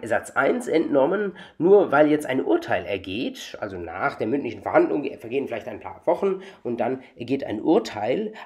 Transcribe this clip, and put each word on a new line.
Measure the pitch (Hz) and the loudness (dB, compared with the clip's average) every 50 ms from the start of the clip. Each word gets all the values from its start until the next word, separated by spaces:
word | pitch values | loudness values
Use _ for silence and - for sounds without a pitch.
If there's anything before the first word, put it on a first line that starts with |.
| - | -2
Satz | 107 110 98 - - | -2 -2 -2 -2 -2
eins | - - 135 - - 247 240 - | -2 0 2 2 2 0 -2 0
entnommen, | - 165 165 - 143 135 131 151 185 202 208 196 180 - - - _ - | 0 0 2 2 4 4 4 4 2 -2 -2 -4 -8 -10 -18 -14 _ 0
nur | 147 185 202 208 170 135 | 6 8 8 8 6 6
weil | 131 143 151 147 | 4 4 6 6
jetzt | 151 147 151 | 4 2 0
ein | - 131 131 135 | -2 -2 -2 0
Urteil | - 320 349 - - 110 90 90 | 2 0 0 0 0 -2 -2 -2
ergeht, | - 101 95 92 95 92 110 147 262 254 - - - - - | -4 -6 -6 -6 -6 -6 -6 -6 -6 -8 -10 -16 -14 -12 -10
also | - 104 95 90 | -10 -8 -8 -8
nach | 85 82 82 92 120 143 - | -10 -8 -6 -2 -4 -2 -2
der | - 120 110 | -2 -2 -2
mündlichen | - - - 120 - - | -2 -2 -2 -6 -8 -8
Verhandlung | - 101 120 156 175 151 160 151 135 - - - | -4 2 4 4 4 4 0 -2 -4 -4 -8 -10
vergehen | - 110 120 139 127 - | -10 -4 -4 -4 -4 -4
vielleicht | 117 107 107 | -6 -8 -8
ein | 120 107 95 | -10 -12 -12
paar | - 95 - - - | -12 -14 -12 -4 0
Wochen | - 175 - 202 196 185 190 - - - - | 0 0 2 2 0 -2 -2 -6 -14 -16 -10
und | - 123 120 117 | -6 -6 -2 0
dann | 113 120 131 131 - - _ | 0 -2 -2 -4 -8 -16 _
ergeht | - 127 117 135 135 | -10 -4 -2 -2 -2
ein | 135 117 110 110 | -2 -4 -6 -2
Urteil, | - - 170 240 233 - - - 104 113 135 185 220 214 - - - | 2 4 4 4 2 -2 -6 -4 -2 0 0 -2 -2 -6 -8 -12 -10